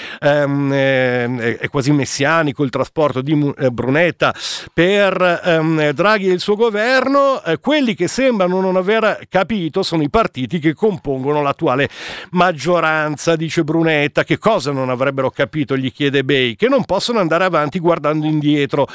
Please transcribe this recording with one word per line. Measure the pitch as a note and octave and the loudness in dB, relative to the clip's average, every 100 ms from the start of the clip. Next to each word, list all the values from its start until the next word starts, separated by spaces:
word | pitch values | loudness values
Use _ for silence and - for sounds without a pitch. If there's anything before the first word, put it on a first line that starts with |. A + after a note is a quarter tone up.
| - - | -12 -4
Ehm, | D3 D3 C#3 C#3+ C#3 | 0 2 2 0 0
eh, | C#3 C3+ C3 B2+ B2 | 2 2 2 0 0
è, | A#2+ B2 A#2 G#2 | -2 -2 -4 -4
è | - | -4
quasi | D3 C3 | -2 0
messianico | D3 B2+ - C#3 E3 D3+ B2+ | 2 0 0 0 2 0 -2
il | C#3 | -2
trasporto | C3 B2+ - D3 B2+ | -2 -4 0 -2 0
di | C3+ | -2
Mu-, | D3 C#3+ - | 0 0 0
eh, | C3+ | -2
Brunetta | A#2 A#2+ C#3+ F3 - C#3 - - - - | -2 0 2 2 0 -2 -2 -8 -10 -8
per, | - F3 G3+ G3 F#3 F3+ E3+ | 0 2 4 2 2 0 0
ehm, | F#3 D#3+ D#3+ D#3+ D3+ | 0 2 2 2 0
Draghi | C#3 F#3+ G#3+ F#3+ | 2 2 2 2
e | |
il | F3+ | 0
suo | - G#3 | 0 0
governo. | A#3 G#3 A3+ C4 B3+ C#4 C#4 B3 | 0 0 0 2 2 2 2 0
Eh, | E3 D#3+ | -2 -2
"Quelli | A#3+ D4+ B3 | 0 0 0
che | G3 F3+ | 0 -2
sembrano | - C4 A3 F3+ F#3 | 0 0 2 2 0
non | F#3+ F#3 | 0 0
aver | F3+ A3+ G#3+ D#3+ - | 0 0 0 -2 -2
capito | F3+ F#3+ A3 D#3+ F#3+ | -2 0 -2 -2 -2
sono | F#3+ E3 | -2 0
i | C#3+ | 0
partiti | A3+ G3+ - B3 F3+ | 0 0 -2 -6 -2
che | D3+ | -2
compongono | D3+ A3 F#3 C#3+ C3+ C3 D3 | 0 0 -2 -4 -4 -2 -2
l'attuale | C#3+ C#3+ D#3 B2+ C3 - - - - | -2 -2 0 0 0 -4 -14 -14 -6
maggioranza", | F3+ F3+ D#3 C#3+ F3 D#3+ D#3 D3+ D3 - E3 | 0 2 0 0 0 2 0 -2 -4 -2 0
dice | D#3+ E3+ | -2 -2
Brunetta. | D3+ E3 E3 D3+ C#3+ - | 0 2 2 2 0 0
"Che | - D#3+ | 0 0
cosa | G#3 G#3+ C3+ | 2 0 0
non | C#3 B2+ | -2 -2
avrebbero | B2+ C#3 C3+ C3 | 0 0 0 -2
capito?", | - C#3 D#3 C3 C3+ | -2 -4 -2 -2 -2
gli | C3 | -4
chiede | - C#3+ C#3 | -2 -2 0
Bei. | C3+ C#3 B2 A2 | 0 2 0 0
"Che | A#3+ | 0
non | C#4 | 2
possono | - F#3 - A#3 | 0 -2 -2 -2
andare | E3+ E3 | 0 0
avanti | F#3 E3 D3+ F#3+ | 0 0 -2 -2
guardando | E3+ E3 D3 D#3 D3+ | 0 0 0 -2 0
indietro. | D#3 D3 D3 C#3+ C#3+ C3+ | 0 0 0 0 0 -2